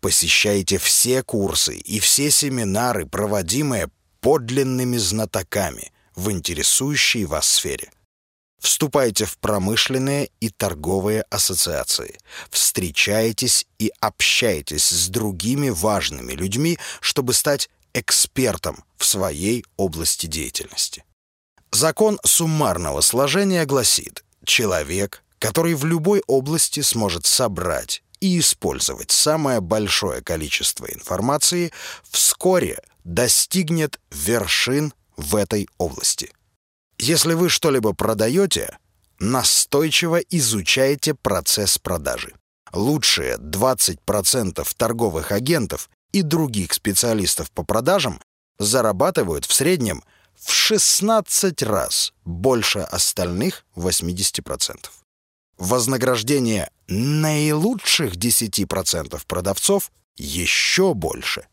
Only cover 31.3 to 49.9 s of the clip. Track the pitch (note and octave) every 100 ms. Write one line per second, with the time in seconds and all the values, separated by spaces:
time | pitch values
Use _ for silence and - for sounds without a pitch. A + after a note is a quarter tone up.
31.3 | D3 - F3 E3+ - - - - - -
32.3 | - F#3 F#3 A2+ - - _ F2 E2+ A#2+
33.3 | - - F#3 D#3 E3 D3+ - _ C#2+ D#2
34.3 | A#2 G2+ - - C3+ D3+ - _ - D2
35.3 | G#2+ G2 G#2+ G2 _ F2 - - - -
36.3 | _ _ _ _ _ _ _ A#2 D#3+ E3
37.3 | E3 F3 - E3 C3+ A2 G2 G#2+ A2 A2
38.3 | D3+ G3 - A1+ - _ _ _ _ G2
39.3 | B2+ - - - C#3 D#3 - F3 E3+ -
40.3 | F3 B2 G#2+ F2 - C3+ C#3+ - C#3+ C3
41.3 | F#2 D#2 - G2+ - - F2 C#2+ A#1+ -
42.3 | - _ _ - F2 G#2+ D3+ - - C2+
43.3 | A1+ C2 F2 B2+ B2+ - E2+ - G2+ F#2+
44.3 | C3 G2+ - D2+ - A2+ A#2 A2+ D#2+ D2+
45.3 | G#2 C3 E3 G#2+ - - _ _ G3+ E3
46.3 | E3 D3+ G#2+ F2+ - - F#2+ B2 A2 F#2
47.3 | - - - D#2+ G#2+ C3 F#3+ C3+ E2+ _
48.3 | _ _ _ G2+ B2 A2 F#2 D3+ F3 G#2
49.3 | D2+ - - C#3 F3+ A2+